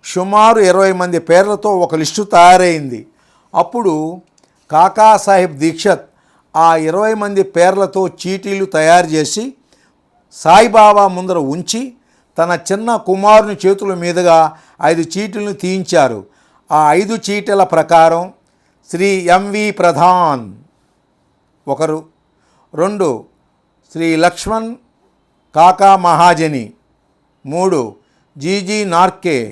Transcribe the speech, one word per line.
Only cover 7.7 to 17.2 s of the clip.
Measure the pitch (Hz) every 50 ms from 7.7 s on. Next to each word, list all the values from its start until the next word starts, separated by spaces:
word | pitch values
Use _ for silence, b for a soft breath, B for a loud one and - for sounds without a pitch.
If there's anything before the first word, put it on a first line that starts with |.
| 190 196 196 190 - 190 190 175 175 _
చీటీలు | - 175 190 190 190 196 196 196 196 190 -
తయారు | 156 156 160 170 180 175
చేసి | 160 156 156 151 147 - 214 226 269 262 _ _ _ _ _ _ _ _ _ _ _ _ _ _ _ _
సాయిబాబా | - - 160 170 202 233 240 202 226 214 208 208 208 202
ముందర | 190 180 180 185 185 180 170 147 131 143
ఉంచి | 170 180 - - 226 262 262 240 _ _ _ _ _ _ _ _
తన | - 165 175 175 165 170 -
చిన్న | 190 202 226 233 233 208 -
కుమారుని | 185 185 190 196 208 214 214 214 208 202
చేతుల | - - 190 202 196 208 196 185 175 170
మీదుగా | 175 170 175 180 175 165 165 160 151 156 b b b b b - 151
ఐదు | 170 165 165 165 -
చీటీలను | 185 214 214 185 208 208 208 196 - -
తీయించారు. | 180 185 190 180 - 185 165 139 127 117 104 92 _ _ _ _ _ _ _ _ _
ఆ | 156 151 156 151 151 175
ఐదు | 214 196 226 208